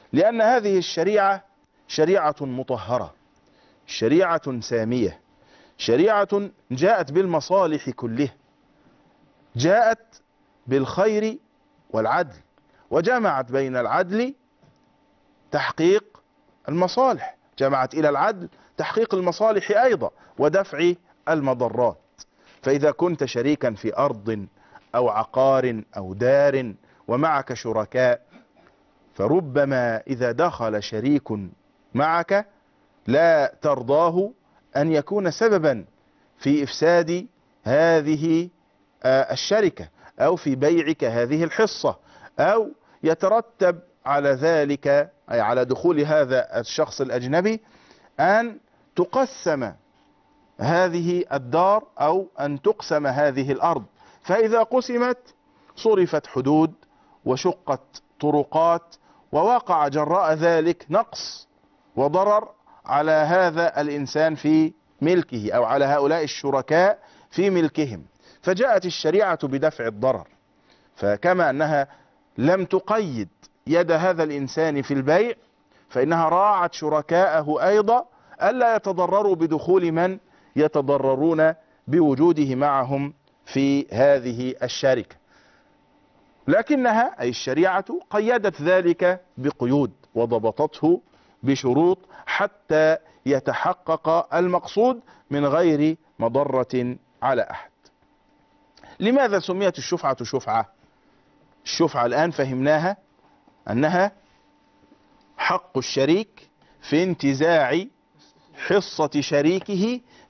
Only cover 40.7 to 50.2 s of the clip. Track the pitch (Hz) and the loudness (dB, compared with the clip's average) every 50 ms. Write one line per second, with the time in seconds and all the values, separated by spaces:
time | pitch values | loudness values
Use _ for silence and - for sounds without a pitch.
40.7 | 170 170 147 151 156 - 139 117 113 117 120 123 151 156 170 156 - - 220 202 | 2 2 2 0 -2 -2 -2 -2 0 0 -2 0 0 -2 -2 -2 0 -2 -2 -2
41.7 | - - - 135 98 - _ _ - - - - _ - 143 175 208 226 214 - | -2 -4 -4 -4 -4 -4 _ _ -20 -20 -20 -16 _ 0 0 2 2 0 0 -4
42.7 | - _ _ _ _ - - 160 160 - - 190 214 233 220 - _ - 190 180 | -8 _ _ _ _ -4 -2 -2 0 2 2 2 2 2 0 -2 _ 0 0 0
43.7 | 175 160 - _ _ _ - 131 143 143 143 139 135 127 143 165 165 156 147 143 | 0 0 -8 _ _ _ -6 -2 -2 0 2 2 0 2 2 0 2 2 0 0
44.7 | 143 139 - 143 143 143 143 - _ _ _ - 120 117 107 107 120 127 127 123 | -2 -2 0 2 2 2 2 -2 _ _ _ -4 -2 -2 0 0 0 0 0 0
45.7 | 127 - - 175 170 151 143 151 151 156 143 123 131 127 - - - 113 117 - | -2 0 0 0 2 2 0 2 2 2 2 2 0 -2 -2 -2 -4 -8 -8 -6
46.7 | - - 151 - - - 139 131 113 127 123 127 143 175 180 214 226 214 _ _ | -4 -4 -4 -4 -4 -8 -6 -4 -4 -6 -4 -2 -2 0 0 0 -2 -4 _ _
47.7 | _ _ _ _ _ _ _ _ _ - 151 180 202 220 233 233 208 - _ _ | _ _ _ _ _ _ _ _ _ -2 0 2 2 2 0 -2 -8 -14 _ _
48.7 | _ _ _ _ - - 180 180 - 262 269 - - - - 175 156 135 123 101 | _ _ _ _ -4 -4 -4 -2 0 -2 -2 -2 -4 -8 -4 -4 -2 -2 -4 -8
49.7 | 82 _ _ _ _ _ _ _ _ _ | -10 _ _ _ _ _ _ _ _ _